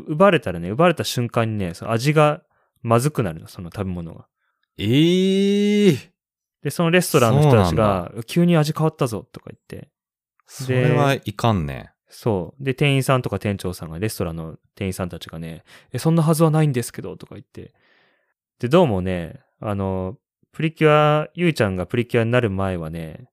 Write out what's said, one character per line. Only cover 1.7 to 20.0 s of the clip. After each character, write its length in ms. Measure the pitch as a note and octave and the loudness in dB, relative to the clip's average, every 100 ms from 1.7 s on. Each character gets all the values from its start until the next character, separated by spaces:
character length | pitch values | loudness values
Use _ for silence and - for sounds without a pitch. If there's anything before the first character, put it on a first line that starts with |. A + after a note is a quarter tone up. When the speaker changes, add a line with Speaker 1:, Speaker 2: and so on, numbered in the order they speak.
Speaker 1:
そ 120 | - | -6
の 60 | A2 | -4
味 220 | A#2 C#3 | -2 0
が 300 | D3+ D3+ D#3 _ _ _ _ | 2 2 0 _ _ _ _
ま 160 | A#2 A#2 | 0 2
ず 120 | C#3+ | 2
く 120 | C#3+ | -2
な 80 | F#2+ | -4
る 80 | D#2 | -6
の、 80 | - | -14
そ 140 | - | -16
の 80 | E2+ | -14
食 120 | G#2+ | -8
べ 60 | F#2+ | -6
物 220 | F2 E2 | -6 -10
が。 140 | - - _ _ _ _ - | -16 -20 _ _ _ _ -6
Speaker 2:
え 1120 | G2+ C#3 E3 F#3 F#3+ G3 G3 G3+ G#3 G#3 G3+ | 0 4 4 4 2 2 2 2 2 4 4
え。 220 | A#2+ - _ _ _ _ _ | 2 -4 _ _ _ _ _
Speaker 1:
で、 60 | C#3+ | -8
そ 140 | - | -2
の 80 | E3 | 2
レ 100 | F3+ | 2
ス 100 | E3+ | 4
ト 80 | D3 | 4
ラ 120 | A#2 | 4
ン 40 | |
の 60 | C#3 | 4
人 100 | D3 | 6
た 60 | A2+ | 6
ち 0 | |
が、 80 | |
Speaker 2:
そ 60 | F2+ | 4
う 40 | |
な 340 | D#2+ G#2 F#2+ E2+ | 2 2 0 -6
ん 60 | A#2 | -12
だ。 60 | - | -4
Speaker 1:
「急 180 | F3 | 0
に 120 | F3 E3 | 4 2
味 160 | D3+ | 0
変 100 | - | 0
わ 80 | D#3 | -2
っ 40 | |
た 120 | - C3+ | 0 -4
ぞ」 180 | A2 - | -4 -10
と 80 | - | -20
か 100 | - | -20
言 80 | - | -20
っ 20 | - | -18
て。 220 | - - _ _ _ _ _ | -18 -18 _ _ _ _ _
Speaker 2:
そ 260 | _ - C3 | _ -12 -2
れ 200 | B2+ B2 | 2 4
は 220 | B2 C#3+ | 4 2
い 200 | C3 - | 0 -4
か 200 | - A2+ | -2 0
ん 120 | G2+ | 0
ね。 260 | C#2+ B1+ - _ _ | -2 -8 -14 _ _
Speaker 1:
で、 60 | |
そ 420 | - B2 F#2+ D#2+ - | -6 -4 -2 -6 -8
う。 40 | |
で、 100 | C3+ | -6
店 200 | - D3 | 0 2
員 100 | C3+ | 2
さ 140 | B2+ B2+ | 2 0
ん 40 | |
と 80 | - | 0
か 100 | G2 | -4
店 180 | G#2+ G2 | -4 -4
長 160 | F#2 | -6
さ 120 | - | -8
ん 40 | E2 | -12
が、 100 | E2 | -6
レ 100 | G#2+ | -6
ス 80 | - | -4
ト 80 | |
ラ 60 | F2 | -6
ン 40 | |
の 220 | E2 D#2+ D#2 _ | -6 -12 -14 _
店 120 | - F#2+ | -8 -8
員 60 | |
さ 120 | F2+ | -6
ん 40 | F2 | -8
た 80 | E2+ | -10
ち 120 | - | -14
が 100 | E2 | -14
ね、 240 | E2 E2 _ - - | -12 -14 _ -20 -12
「え、 40 | B2 | -2
そ 140 | D#3+ | 2
ん 40 | |
な 80 | E3 | 2
は 100 | D#3 | 2
ず 100 | D#3 | 2
は 80 | E3 | 2
な 100 | D#3 | 4
い 60 | D3+ | 0
ん 60 | |
で 100 | B2 | 0
す 80 | - | -6
け 100 | - | -10
ど」 160 | F#2+ E2+ | -14 -14
と 80 | |
か 100 | - | -16
言 80 | G#2 | -20
っ 20 | |
て。 280 | - - F#2 _ _ _ _ _ _ _ _ - | -18 -18 -20 _ _ _ _ _ _ _ _ -8
で、 80 | A#2+ | 2
ど 160 | E3+ | 4
う 40 | D3+ | 4
も 140 | F#2 | 0
ね、 400 | F#2 F2+ E2 - _ - | -2 -6 -8 -14 _ -12
あ 140 | G#2+ | -8
の、 440 | G2+ G2 F#2+ | -4 -4 -4